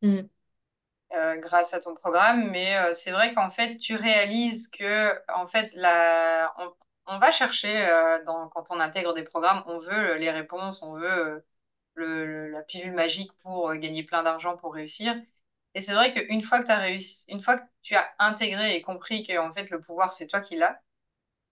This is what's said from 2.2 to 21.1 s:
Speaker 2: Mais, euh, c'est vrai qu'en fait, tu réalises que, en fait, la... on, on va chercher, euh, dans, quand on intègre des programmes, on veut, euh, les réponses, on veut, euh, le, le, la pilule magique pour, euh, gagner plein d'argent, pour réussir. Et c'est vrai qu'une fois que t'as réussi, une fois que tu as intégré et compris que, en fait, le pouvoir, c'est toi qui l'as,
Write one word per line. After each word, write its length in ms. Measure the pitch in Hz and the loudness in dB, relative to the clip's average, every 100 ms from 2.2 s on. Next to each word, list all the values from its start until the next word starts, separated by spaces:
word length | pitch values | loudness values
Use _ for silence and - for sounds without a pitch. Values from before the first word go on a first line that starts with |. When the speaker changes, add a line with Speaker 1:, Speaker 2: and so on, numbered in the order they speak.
| 214 240 208 | 6 4 2
Speaker 2:
Mais, 240 | 180 185 196 | 0 0 2
euh, 160 | 175 | 2
c'est 180 | 170 185 | 0 -2
vrai 220 | 185 233 | 2 2
qu'en 160 | 233 190 | 2 -2
fait, 280 | - 233 233 | 0 -4 -4
tu 180 | - 220 | -6 -2
réalises 720 | 226 214 202 226 240 226 - | 4 4 4 2 0 -2 -10
que, 440 | - 202 214 214 185 - | -8 -2 0 0 -2 -4
en 140 | 185 175 | -6 -2
fait, 220 | 226 214 | -2 -2
la... 800 | 175 180 170 165 165 165 165 160 - | 0 4 6 6 6 4 2 0 -4
on, 160 | 180 - _ _ - | -12 -14 _ _ -8
on 120 | 196 | 4
va 120 | 269 | 4
chercher, 560 | 320 247 - 208 214 185 | 6 2 0 0 2 4
euh, 360 | 165 165 165 160 | 6 6 2 -2
dans, 240 | 165 160 | -6 -6
quand 180 | 170 170 | -10 -6
on 80 | 170 | -2
intègre 340 | 160 190 175 | -2 -2 -2
des 100 | 165 | -2
programmes, 400 | 160 170 175 190 170 | -4 0 2 2 0
on 100 | 170 | -10
veut, 160 | 165 208 196 | -4 -2 0
euh, 40 | 160 | 0
les 140 | 165 | -2
réponses, 500 | 160 156 175 196 190 | -2 -6 -8 -8 -10
on 100 | 156 156 | -12 -6
veut, 120 | 175 | -2
euh, 320 | 185 156 156 _ _ _ _ _ - | 0 -2 -6 _ _ _ _ _ -10
le, 300 | 165 160 156 | -6 -4 -6
le, 240 | 156 156 | -8 -10
la 120 | 151 | -12
pilule 300 | 156 185 185 | -12 -10 -6
magique 380 | 175 165 175 190 _ | -2 -2 -2 -8 _
pour, 260 | 185 185 165 | -10 -4 -4
euh, 40 | 156 | -4
gagner 260 | 156 156 | -6 -8
plein 200 | 156 170 | -4 -2
d'argent, 340 | 165 160 170 175 | 0 -2 -4 -6
pour 160 | 165 | -10
réussir. 420 | 156 151 - 226 240 - _ _ _ _ 196 | -10 -10 -6 -6 -6 -10 _ _ _ _ -10
Et 60 | |
c'est 120 | 202 | -2
vrai 180 | 208 254 | 2 4
qu'une 300 | 240 220 220 | 2 -2 -2
fois 200 | 214 247 | 2 0
que 60 | 240 | 4
t'as 100 | 214 | 2
réussi, 460 | 190 190 190 - - | 2 -4 -8 -12 -12
une 120 | 196 | -6
fois 180 | 247 247 | 0 0
que 60 | - _ | 0 _
tu 120 | - 202 | 0 2
as 140 | - - | 2 2
intégré 560 | 208 208 214 196 214 208 | 0 2 -2 0 0 0
et 60 | |
compris 420 | - 185 - 220 | -4 -10 -6 -6
que, 140 | 214 175 | -2 -2
en 120 | 160 | -2
fait, 180 | 170 190 | -4 -8
le 100 | 170 | -10
pouvoir, 320 | 156 170 185 | -8 -2 -2
c'est 140 | - 160 | -2 -4
toi 140 | 202 | -4
qui 140 | 196 165 | -4 0
l'as, 240 | 175 - _ _ _ | 0 0 _ _ _